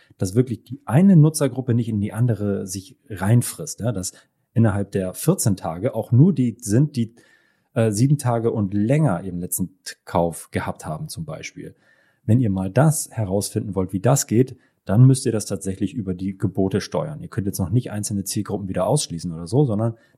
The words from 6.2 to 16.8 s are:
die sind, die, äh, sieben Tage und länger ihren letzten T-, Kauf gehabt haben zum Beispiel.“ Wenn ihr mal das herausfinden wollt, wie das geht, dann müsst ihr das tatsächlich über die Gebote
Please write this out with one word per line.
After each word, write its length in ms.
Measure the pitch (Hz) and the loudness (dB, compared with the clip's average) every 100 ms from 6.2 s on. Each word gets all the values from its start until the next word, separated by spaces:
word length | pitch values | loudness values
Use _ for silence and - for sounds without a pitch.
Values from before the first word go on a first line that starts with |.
| 175 | 6
die 240 | 139 123 - | 6 -2 -2
sind, 340 | 104 113 151 | 0 2 2
die, 220 | 117 110 _ _ _ _ _ _ | 0 -6 _ _ _ _ _ _
äh, 160 | - 113 | 0 0
sieben 260 | 98 135 147 | 2 2 2
Tage 360 | 123 117 113 | 0 0 0
und 200 | 110 98 | 0 -2
länger 520 | 101 107 147 147 87 | 0 0 2 2 0
ihren 160 | 95 87 | -4 -8
letzten 300 | 87 - 90 _ | -8 -6 -8 _
T-, 140 | - - | -20 -20
Kauf 480 | - 85 85 80 - | -4 0 0 -4 -8
gehabt 340 | 95 92 - 82 | -6 -6 -10 -10
haben 220 | 78 78 | -10 -10
zum 160 | - | -12
Beispiel.“ 500 | 78 78 - - - - _ _ _ _ | -12 -12 -14 -16 -18 -18 _ _ _ _
Wenn 160 | - 127 | 2 2
ihr 100 | 113 | 2
mal 200 | 95 95 | 0 0
das 400 | 110 156 151 - | 2 4 2 -4
herausfinden 640 | - 98 101 - - 107 | -6 -2 -2 -2 -6 -6
wollt, 180 | 92 92 | -4 -4
wie 80 | 95 | 0
das 260 | - 139 - | 2 2 2
geht, 300 | 107 135 - _ _ | 2 2 0 _ _
dann 200 | - 101 | 0 6
müsst 220 | 131 131 123 | 8 6 2
ihr 60 | |
das 140 | 110 - | -4 -4
tatsächlich 480 | 98 98 95 101 | -6 -6 -4 -4
über 200 | 120 95 | -4 -6
die 240 | 90 95 95 | -4 -6 -4
Gebote 420 | 104 98 95 101 | -4 0 0 0